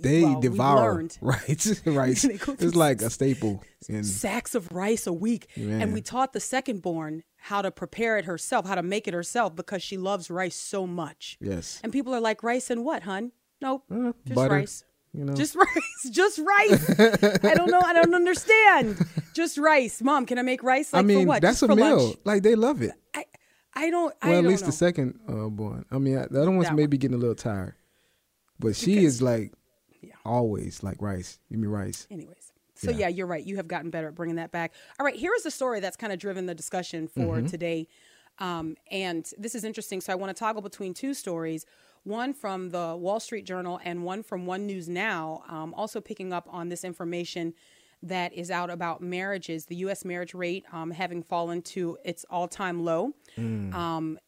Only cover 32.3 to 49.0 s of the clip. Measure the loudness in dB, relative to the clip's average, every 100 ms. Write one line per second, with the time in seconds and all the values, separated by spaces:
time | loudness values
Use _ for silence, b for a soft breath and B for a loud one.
32.3 | -20 -20 _ _ _ -4 0 -2 -2 -4
33.3 | -6 -6 -8 -6 -6 -6 -6 -8 -8 -6
34.3 | -6 -6 -6 -6 B B B -4 -2 -2
35.3 | -2 -4 -4 -4 -2 -6 -8 -8 -6 -6
36.3 | -6 -6 -8 -8 -6 -6 -8 -8 -4 -2
37.3 | -2 -2 -4 -4 -4 -6 b b b b
38.3 | _ -6 -6 -6 -10 _ -6 -4 -6 -8
39.3 | -12 -10 -8 -8 -8 -8 -8 -6 -6 -6
40.3 | -4 -4 -4 -8 -10 -10 -8 -8 -6 -6
41.3 | -4 -4 -6 -10 b b b -10 -6 -6
42.3 | -6 -6 -6 -6 -6 -6 -4 -4 -4 -4
43.3 | -10 -8 -8 -6 -8 -8 -6 -6 -8 -8
44.3 | -8 -6 -6 -6 -8 -6 -4 -2 -4 -6
45.3 | -10 -12 -10 -10 -6 -6 -8 -10 -10 -8
46.3 | -8 -8 -10 -8 -8 -10 -10 -8 -6 -8
47.3 | -6 -6 -8 b b b b -8 -6 -6
48.3 | -8 -6 -6 -6 -6 -6 -6